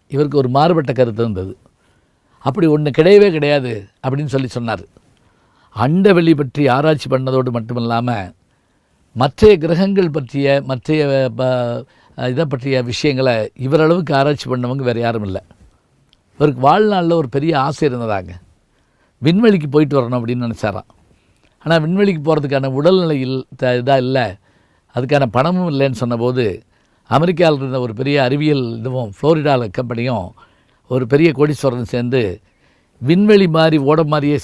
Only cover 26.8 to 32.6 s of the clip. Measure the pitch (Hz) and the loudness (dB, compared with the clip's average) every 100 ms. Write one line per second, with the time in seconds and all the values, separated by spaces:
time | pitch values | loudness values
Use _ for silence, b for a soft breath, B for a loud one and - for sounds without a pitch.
26.8 | _ _ - 131 175 170 165 143 135 131 | _ _ -2 0 2 2 2 0 -2 -4
27.8 | 123 110 135 143 127 143 151 139 120 113 | -4 -4 -2 0 0 0 0 0 -2 -6
28.8 | 120 127 110 98 143 165 147 131 113 131 | -6 -6 -8 -2 0 2 2 0 -2 -6
29.8 | 120 117 127 110 90 - b b b b | -6 -4 -4 -4 -8 -14 b b b b
30.8 | - 127 117 139 165 117 - 135 139 123 | -6 -4 2 4 4 2 -2 0 -2 -2
31.8 | 113 123 120 131 101 87 _ _ | -4 -6 -2 -2 -2 -6 _ _